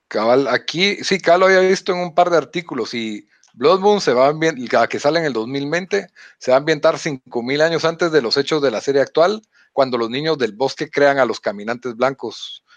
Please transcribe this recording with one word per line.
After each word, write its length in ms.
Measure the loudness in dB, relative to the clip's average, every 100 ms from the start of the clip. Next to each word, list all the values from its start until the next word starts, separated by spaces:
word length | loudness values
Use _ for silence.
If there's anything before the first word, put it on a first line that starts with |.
| -8
Cabal, 400 | -2 2 2 2
aquí, 480 | -2 -4 -2 -2 -2
sí, 160 | -4 -2
cabal 200 | 2 4
lo 60 | 6
había 140 | 4
visto 320 | 4 2 -2
en 60 | -4
un 160 | -2 0
par 140 | 2
de 60 | 2
artículos, 580 | 0 -6 -8 -6 -6
y 340 | -6 -8 -8 -14 _ _
Blood 260 | -2 2 4
Moon 220 | 2 2
se 120 | 2
va 140 | 4 2
a 60 |
ambien-, 360 | 2 -2 -2 -2
la 160 | 0 0
que 100 | 0
sale 220 | 0 0
en 60 | 0
el 60 |
dos 140 | -4 -4
mil 240 | -6 -4
veinte, 380 | -6 -4 -6 -6 -14 -20 _
se 120 | 2
va 60 | 2
a 20 |
ambientar 400 | 2 2 2 0
cinco 460 | -4 -8 _ -8
mil 160 | -4 0
años 240 | 0 2
antes 260 | -2 0 0
de 100 | 2
los 160 | 2 0
hechos 240 | 0 0
de 120 | 0
la 80 | 0
serie 220 | 0 0
actual, 380 | 0 2 2 0 -10 _ _
cuando 260 | -2 0 0
los 120 | -2
niños 260 | -4 -4 -2
del 140 | -4
bosque 380 | -2 -4 -4 -6
crean 300 | 2 2 4
a 40 |
los 140 | 0 -2
caminantes 560 | -6 -6 -8 -8 -8
blancos 680 | -2 -2 -2 -10 -12 -16 -18 _